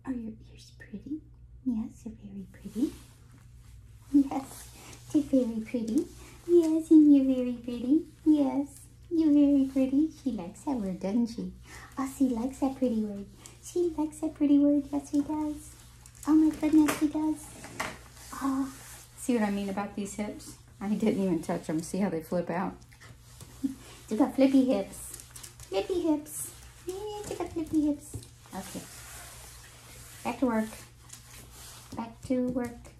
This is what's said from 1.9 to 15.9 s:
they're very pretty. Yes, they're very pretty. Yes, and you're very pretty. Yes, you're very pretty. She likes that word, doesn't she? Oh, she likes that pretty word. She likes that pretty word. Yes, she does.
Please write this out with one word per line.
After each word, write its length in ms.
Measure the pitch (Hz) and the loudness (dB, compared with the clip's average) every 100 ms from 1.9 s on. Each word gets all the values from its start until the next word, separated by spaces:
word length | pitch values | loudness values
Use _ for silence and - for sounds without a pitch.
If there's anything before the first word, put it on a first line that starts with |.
| - | -12
they're 80 | 226 - | -18 -16
very 220 | 202 196 185 | -16 -16 -16
pretty. 400 | - - 214 294 - - - - - - - - - - - - | -18 -12 -4 -4 -6 -20 -20 -20 -20 -20 -20 -20 -20 -20 -20 2
Yes, 560 | 285 269 269 - - - - - - - | 4 4 -2 -8 -16 -18 -20 -20 -20 -2
they're 100 | 311 | 0
very 380 | 285 262 226 226 | 2 2 2 -2
pretty. 460 | - 240 220 240 359 - - - - | -4 -6 0 -2 -2 -12 -20 -16 4
Yes, 420 | 349 320 320 320 | 6 6 0 8
and 240 | 311 294 | 10 10
you're 220 | 277 262 254 | 8 6 2
very 160 | 247 | -2
pretty. 480 | 240 - 240 240 320 - - | -4 -8 -6 2 2 2 -2
Yes, 420 | 311 302 269 262 285 - - - - | 4 4 4 0 -4 -10 -20 -20 -2
you're 200 | 330 320 | 2 6
very 380 | 285 285 285 269 | 6 6 6 4
pretty. 380 | 269 262 269 311 - | 2 2 2 2 -2
She 80 | 262 | -6
likes 300 | 202 175 - | -6 -8 -8
that 120 | - | -4
word, 240 | 254 190 180 | -4 -4 -4
doesn't 300 | 185 233 233 | -2 0 0
she? 240 | - 185 - - - - - | -4 -10 -12 -20 -20 -12 -6
Oh, 160 | 269 - | -6 0
she 120 | 262 | 0
likes 280 | 226 262 - | 0 -4 -2
that 180 | 269 - | -4 0
pretty 260 | 254 220 | -2 0
word. 220 | 208 202 196 - - - | -4 -6 -12 -18 -20 -20
She 300 | - 359 349 311 | -6 -2 -2 -2
likes 220 | 302 - | -4 -4
that 160 | 311 | -8
pretty 240 | - 285 285 | -2 4 6
word. 240 | 285 294 277 | 6 4 0
Yes, 160 | 285 - | -8 -2
she 80 | 294 | -2
does. 500 | 294 302 302 294 - - - | -2 -4 -4 -6 -14 -20 -20